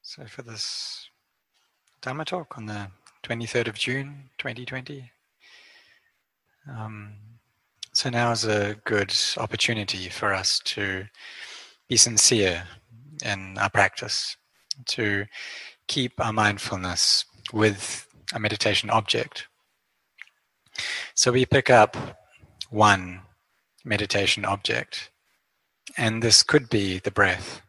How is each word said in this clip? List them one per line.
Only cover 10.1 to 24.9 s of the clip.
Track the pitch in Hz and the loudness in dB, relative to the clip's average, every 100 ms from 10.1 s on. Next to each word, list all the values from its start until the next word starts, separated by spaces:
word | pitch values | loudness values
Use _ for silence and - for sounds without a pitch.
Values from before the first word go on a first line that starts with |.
| - 107 | -2 0
us | 95 92 - - | 0 0 0 -2
to | - 98 95 101 _ - - - - - _ _ | -4 -4 -4 -8 _ -20 -18 -16 -18 -20 _ _
be | 120 | 4
sincere | 117 110 - 117 95 85 90 - _ - 139 151 113 | 6 6 4 6 4 0 -8 -18 _ -20 -20 -10 -6
in | 98 95 98 | -4 -6 -2
our | 101 | 0
practice, | - 95 - 101 - - - _ _ _ 139 123 | 2 2 0 -6 -4 -6 -10 _ _ _ -12 -8
to | - 107 101 104 - - - - - - | -2 0 -2 -4 -12 -14 -14 -18 -16 -6
keep | 147 123 - | -2 -4 -2
our | 120 | -2
mindfulness | 110 104 101 - 95 92 87 - - - _ - | 2 2 0 -4 -6 -4 0 2 2 0 _ -6
with | 107 107 98 - - - _ - | 2 2 2 -8 -10 -12 _ -10
a | 113 | -4
meditation | 107 107 110 101 104 | -4 0 0 0 2
object. | 113 107 113 117 - - _ _ _ _ _ _ _ - _ _ _ _ - - - - - | 0 2 -2 -2 -8 -16 _ _ _ _ _ _ _ -20 _ _ _ _ -10 -8 -8 -6 2
So | 127 | 4
we | 123 127 | 4 4
pick | 139 - | 4 8
up | 123 107 - - - _ _ - _ - | 8 8 4 -12 -14 _ _ -20 _ -8
one | 107 107 98 90 90 - _ _ _ _ _ | 6 6 6 0 -14 -18 _ _ _ _ _
meditation | - 104 104 101 95 - 104 | -4 -2 0 0 2 0 -2
object, | 98 - - - | -2 -2 -4 -4